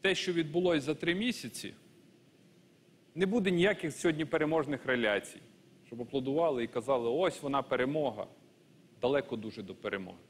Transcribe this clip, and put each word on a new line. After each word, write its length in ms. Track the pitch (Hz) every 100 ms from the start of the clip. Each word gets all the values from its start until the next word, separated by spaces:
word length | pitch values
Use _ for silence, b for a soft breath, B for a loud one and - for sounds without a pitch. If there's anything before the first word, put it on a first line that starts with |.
те, 140 | 196 180
що 180 | -
відбулось 500 | 170 156 165 180 160
за 120 | 139 151
три 200 | 165 180
місяці, 580 | 240 - 120 - - - - - - - - _ - - - _ _ _ _ 156
не 100 | 190
буде 260 | 233 196
ніяких 420 | 180 185 196 160
сьогодні 320 | 143 175 151 156
переможних 600 | 160 151 160 139 143 135
реляцій, 540 | 123 110 101 - - - - - - -
щоб 140 | 120
аплодували 640 | 120 139 131 143 170 131
і 40 | 117
казали: 420 | 123 113 131 117
«Ось 320 | 135 180 -
вона, 200 | 143 139
перемога». 640 | 131 127 127 156 143 104 - - - _ _ - - -
Далеко 340 | 123 143 131 113
дуже 280 | 107 107
до 120 | 98 95
перемоги. 420 | 107 98 90 90